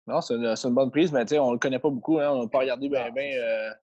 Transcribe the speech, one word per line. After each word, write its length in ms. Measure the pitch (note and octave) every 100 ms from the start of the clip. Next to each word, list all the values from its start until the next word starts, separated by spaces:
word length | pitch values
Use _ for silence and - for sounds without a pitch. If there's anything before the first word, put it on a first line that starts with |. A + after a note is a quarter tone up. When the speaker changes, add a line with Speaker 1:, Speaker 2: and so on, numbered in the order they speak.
| -
Speaker 1:
Non, 140 | C#3+
c'est 140 | E3
une, 220 | A#2 A#2 A2
c'est 100 | C3
une 80 |
bonne 160 | B2 C3+
prise, 220 | C#3+ F3
mais 120 | C#3
tu 100 | A2+
sais, 40 | D3+
on 140 | C3
le 60 | A#2+
connaît 200 | C#3+ B2+
pas 120 | D#3
beaucoup, 280 | C3 B2+ D#3
hein. 120 | D3
On 100 | C3+
n'a 40 | A#2
pas 120 | C3+
regardé 280 | C3 A#2+ C#3
ben, 200 | C#3 A#2+
Speaker 2:
Non, 40 |
Speaker 1:
ben, 200 | B2 C#3
Speaker 2:
c'est 60 | C3
ça. 60 |
Speaker 1:
euh, 260 | A#2 A2 A2 A2